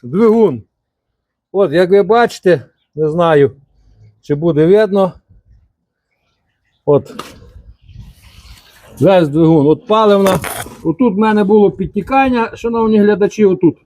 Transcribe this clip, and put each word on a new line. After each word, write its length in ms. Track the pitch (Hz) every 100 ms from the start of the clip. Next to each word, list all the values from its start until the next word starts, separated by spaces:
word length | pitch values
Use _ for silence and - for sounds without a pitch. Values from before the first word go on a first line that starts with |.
Двигун. 600 | 123 160 226 226 208 123 - _ _ _ _ _ _ _ _
От, 200 | 185 190
як 180 | 151 180
ви 140 | 196
бачите, 640 | 185 233 233 - 185 156 - _ _ 147
не 140 | 156
знаю, 420 | 160 170 156 139 - _ _ _ _ - _
чи 140 | _ 147
буде 300 | 170 147 160
видно. 480 | 202 214 196 190 - _ _ _ _ _ _ _ _ _ _ _ _ _ _ _ _ -
От. 380 | 143 135 - - - - - - - _ - - - - - - - _ _ - 107
Весь 300 | 139 190 160
двигун. 380 | 143 160 165 139
От 200 | 156 -
паливна. 520 | 214 214 202 196 180 - - - -
Отут 320 | 165 160 247 190
в 20 |
мене 260 | 220 214
було 280 | 196 214 202
підтікання, 800 | 190 180 208 185 269 269 247 226 -
шановні 440 | 233 233 220 220
глядачі, 460 | 208 208 202 - 208
отут. 320 | 185 165 -